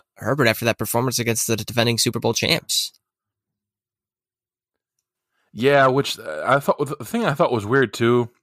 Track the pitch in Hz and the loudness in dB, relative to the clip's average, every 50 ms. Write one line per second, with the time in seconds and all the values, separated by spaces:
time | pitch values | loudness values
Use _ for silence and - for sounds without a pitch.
0 | _ _ _ - 98 107 139 147 123 113 104 - 113 117 104 - 113 - - 120 | _ _ _ -8 -4 -4 0 2 2 2 2 0 -2 -2 -2 -2 -6 -2 -2 -2
1 | 127 127 120 - 110 117 110 - - - 113 107 107 - 104 120 113 120 117 110 | -2 0 -2 -2 -2 -2 -2 -2 -2 -2 -2 -4 -4 -4 -2 0 0 2 2 0
2 | - 120 - 107 - 117 117 - - - 165 - - - - - - - _ _ | 0 -2 -2 -2 -2 -2 -2 0 0 0 0 -2 -2 -4 -4 -4 -4 -6 _ _
3 | _ _ _ _ _ _ _ _ _ _ _ _ _ _ _ _ _ _ _ _ | _ _ _ _ _ _ _ _ _ _ _ _ _ _ _ _ _ _ _ _
4 | _ _ _ _ _ _ _ _ _ _ _ _ _ _ _ _ _ _ _ _ | _ _ _ _ _ _ _ _ _ _ _ _ _ _ _ _ _ _ _ _
5 | _ _ _ _ _ _ _ _ _ _ - 104 123 139 143 139 135 131 131 143 | _ _ _ _ _ _ _ _ _ _ -8 0 2 4 6 6 6 4 4 2
6 | 135 - - 104 113 - 78 76 78 120 135 143 - - - - 147 131 151 - | 0 -2 -6 -8 -10 -10 -10 -4 2 2 2 2 2 0 0 0 -2 -4 -4 -10
7 | 110 - 233 233 220 156 139 175 165 117 123 110 101 104 131 139 127 107 - - | -8 -6 -4 -2 -2 -2 2 2 2 2 2 -2 0 0 2 2 2 0 0 0
8 | 117 117 123 120 117 113 _ _ | 2 4 4 2 0 -2 _ _